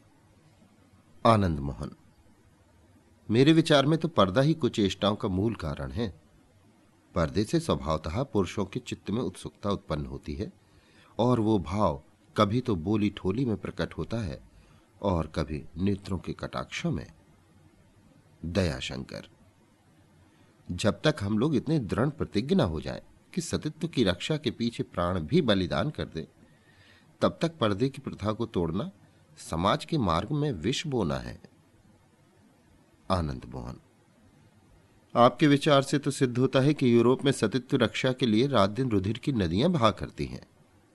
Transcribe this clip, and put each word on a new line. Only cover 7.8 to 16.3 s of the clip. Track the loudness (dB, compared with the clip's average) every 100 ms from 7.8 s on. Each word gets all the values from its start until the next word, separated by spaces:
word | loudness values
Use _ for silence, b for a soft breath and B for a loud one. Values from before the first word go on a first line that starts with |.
| 0 -4 -2 -6
पुरुषों | -2 -2 -2 -4 -6
के | -8
चित्त | -10 -10 -4
में | -4
उत्सुकता | -4 -8 -16 -8 -4
उत्पन्न | -4 -4 -6 -6
होती | -10 -10
है | -8 -8 -12 b b b b b b
और | 2 4
वो | 4 2
भाव | 0 0 0 -2 -12 _ _ 0
कभी | 2 2
तो | -2 -2
बोली | 0 0 0
ठोली | -2 -4 -2 -2
में | -2
प्रकट | -6 -6 -6
होता | -6 -8 -6
है | -6 -10 -16 b b b b -6
और | 0 0 -2
कभी | -4 -4 -6 -10 -4
नेत्रों | -2 -2 -6 -8
के | -8